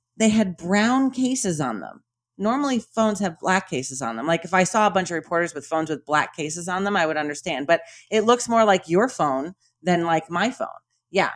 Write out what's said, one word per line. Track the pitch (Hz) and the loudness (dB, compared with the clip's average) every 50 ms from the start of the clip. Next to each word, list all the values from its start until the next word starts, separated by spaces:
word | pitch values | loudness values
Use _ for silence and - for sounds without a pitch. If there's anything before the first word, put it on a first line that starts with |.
| _ _ _ | _ _ _
they | - 220 220 | 2 2 4
had | 214 220 214 190 170 | 4 4 2 0 -2
brown | - 170 175 196 202 214 233 254 269 269 262 | -6 -4 0 2 2 2 4 2 2 2 0
cases | 262 254 262 247 262 254 - 190 165 147 | 0 0 -2 0 0 -2 -2 -2 -2 -2
on | 147 123 110 98 | -2 -4 -4 -6
them. | 69 50 - - _ _ _ _ _ _ _ | -10 -12 -16 -20 _ _ _ _ _ _ _
Normally, | - 196 214 247 277 285 277 262 226 | -4 -2 -2 0 0 0 0 -2 -2
phones | - _ - 226 220 214 208 196 | -4 _ -2 0 0 0 0 0
have | 202 180 160 - | -2 -4 -4 -2
black | - 180 185 196 - - | 0 0 0 0 0 -2
cases | 165 127 131 - 135 131 | -6 -6 -6 -6 -8 -8
on | 131 113 113 | -6 -6 -6
them. | 110 135 | -4 -2
Like, | 156 170 165 165 | 0 0 -2 -2
if | 165 185 | 0 2
I | 190 185 | 2 2
saw | - - 220 214 | 4 4 2 2
a | 208 | 4
bunch | 175 190 185 165 | 2 0 -2 -2
of | 175 | -4
reporters | 160 156 - 170 170 175 165 - | -6 -4 -2 -2 -2 -2 -2 -4
with | 147 135 | -10 -8
phones | - 160 160 160 156 | -4 -4 -2 -2 -2
with | 156 139 - | -6 -8 -4
black | - 151 151 131 - - | 0 0 0 0 0 -4
cases | - 147 151 160 175 170 | -8 -8 -6 -6 -8 -6
on | 185 180 185 196 | -6 -4 -2 -2
them, | 202 202 | 0 0
I | 185 165 | 0 0
would | 156 156 | 0 0
understand. | 151 151 147 147 - - 180 151 127 143 | -2 -4 -4 -6 -8 -6 -6 -6 -4 0
But | 147 170 165 - - - - - - | 0 0 0 0 -6 -20 -20 -8 -2
it | 202 220 | 0 2
looks | 208 226 247 240 - | 4 4 2 2 2
more | 233 233 226 220 | 0 2 4 4
like | 214 190 180 - | 6 4 2 2
your | 165 165 185 226 262 | 0 0 2 2 0
phone | - - 165 147 131 135 143 175 190 _ _ _ _ _ | 0 -2 -2 -2 -2 -2 -4 -8 -10 _ _ _ _ _
than | - 175 180 170 170 | -2 0 0 2 2
like | 170 165 160 165 - | 2 2 0 0 -2
my | 170 175 202 247 | -2 -2 -2 -2
phone. | - - - - - - _ _ _ _ _ _ | -2 -6 -8 -10 -10 -16 _ _ _ _ _ _
Yeah, | - 190 165 - - | 0 0 0 0 -2